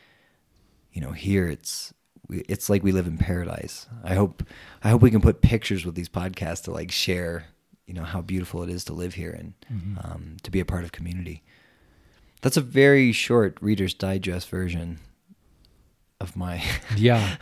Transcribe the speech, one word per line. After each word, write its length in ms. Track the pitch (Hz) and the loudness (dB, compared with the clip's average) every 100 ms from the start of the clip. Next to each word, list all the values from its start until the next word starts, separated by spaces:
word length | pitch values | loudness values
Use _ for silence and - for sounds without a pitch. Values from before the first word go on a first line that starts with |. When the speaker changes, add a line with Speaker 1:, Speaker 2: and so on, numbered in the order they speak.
| _ _ _ _ _ _ _ _ _ | _ _ _ _ _ _ _ _ _
Speaker 1:
you 80 | 90 | -10
know, 100 | 67 | -10
here 380 | 78 95 98 85 | -6 0 0 0
it's, 440 | 71 - - - _ _ _ - | -4 -10 -10 -12 _ _ _ -12
we, 100 | 90 - | -10 -6
it's 220 | 98 - | -6 0
like 140 | 101 | 2
we 80 | 95 | 4
live 160 | 92 87 | 2 0
in 100 | 80 | 0
paradise. 720 | 87 87 85 78 - - - 117 | 0 -2 -4 -8 -12 -14 -16 -10
I 100 | 90 | -2
hope, 300 | 92 101 - - - - - | 2 2 0 -12 -14 -20 -2
I 60 | 107 | 4
hope 120 | 113 | 8
we 80 | 127 | 8
can 100 | 110 | 8
put 220 | 110 - | 6 6
pictures 420 | - 113 - 98 | 4 4 0 -4
with 120 | 90 82 | -4 -8
these 120 | 87 | -6
podcasts 540 | 92 92 92 82 85 | -6 -6 -6 -6 -8
to, 60 | - | -8
like, 220 | 80 87 | -8 -6
share, 540 | - - 90 85 85 80 _ _ _ - | -4 -2 -2 -2 -6 -10 _ _ _ -14
you 80 | |
know, 100 | 87 | -10
how 160 | 80 87 | -6 -6
beautiful 420 | 82 92 90 85 | -4 -4 -4 -6
it 80 | 87 | -6
is 140 | 90 | -8
to 80 | - | -8
live 220 | 82 90 | -8 -8
here 180 | 90 82 | -8 -10
and, 220 | - - - - | -10 -14 -16 -12
Speaker 2:
Mm-hmm. 260 | 107 92 92 85 | -10 -8 -10 -10
Speaker 1:
um, 240 | 82 82 80 | -12 -14 -16
to 80 | - | -4
be 80 | 92 | -2
a 40 | |
part 200 | 87 90 | 0 -4
of 80 | 85 | -6
community. 500 | - 85 90 85 80 _ _ _ _ _ _ _ _ _ _ | -10 -8 -8 -8 -12 _ _ _ _ _ _ _ _ _ _
That's 140 | 135 160 | 0 0
a 40 | |
very 480 | 127 131 139 139 127 | 2 6 8 8 6
short 460 | 107 - 120 98 - | 2 2 2 2 0
Reader's 320 | 101 101 92 | 0 0 0
Digest 560 | - 95 95 92 90 - | -2 -2 -2 -4 -6 -6
version 520 | 92 90 85 85 80 - _ _ _ _ _ _ _ _ _ _ - | -4 -4 -4 -6 -10 -16 _ _ _ _ _ _ _ _ _ _ -14
of 160 | 90 92 | -12 -8
my 260 | 90 87 98 117 | -6 -4 -4 -6
<laughs> 160 | - 107 | -2 4
Speaker 2:
Yeah. 400 | 117 117 101 85 | 6 6 4 -2